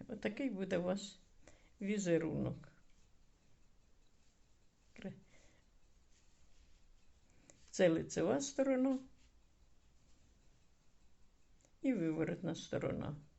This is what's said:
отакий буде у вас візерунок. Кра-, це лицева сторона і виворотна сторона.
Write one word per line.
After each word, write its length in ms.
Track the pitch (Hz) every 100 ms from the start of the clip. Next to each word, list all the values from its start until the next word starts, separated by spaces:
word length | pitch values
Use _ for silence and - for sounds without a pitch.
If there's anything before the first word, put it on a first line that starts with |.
| -
отакий 420 | 233 220 214 269
буде 280 | 190 190 185
у 40 |
вас 360 | 180 196 - - - - - - - -
візерунок. 880 | 196 208 180 160 156 143 127 - - - - - - - - - - - - - - - - - - - - - - _ -
Кра-, 200 | - 190 - - - - - - - - - - - - - - - - - - - - - - - - - -
це 180 | - 180
лицева 520 | 160 160 170 165 277
сторона 580 | 277 - 269 254 269 262 - - - - - - - - - - - - - - - - - - - - - - - - - - - -
і 120 | 277
виворотна 600 | 220 165 160 160 - 170
сторона. 640 | - - 131 - - - 147 -